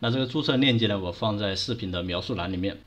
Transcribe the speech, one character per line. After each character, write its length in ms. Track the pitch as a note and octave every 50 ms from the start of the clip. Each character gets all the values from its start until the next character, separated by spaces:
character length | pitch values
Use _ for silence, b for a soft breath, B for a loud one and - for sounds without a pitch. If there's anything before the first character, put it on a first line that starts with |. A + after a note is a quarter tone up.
那 100 | - A#2
这 80 | A#2+ C3
个 80 | C3
注 160 | B2+ B2+ D#3 D3
册 140 | - C#3
链 220 | B2+ C#3 C3+ A#2+ A#2
接 80 | A2+
呢， 120 | G#2 G#2 G2
我 120 | F#2 F2+
放 280 | F2 - - A2 G#2 G2+
在 180 | G#2 G2 F#2+
视 160 | F#2+ - - A#2
频 180 | - G2+ F#2
的 120 | F2+ F2+ F2
描 180 | F#2 F2 F2+
述 140 | - - B2+
栏 180 | F#2 E2+ F#2 F#2+
里 60 | F2+
面， 180 | F#2 G2 - - -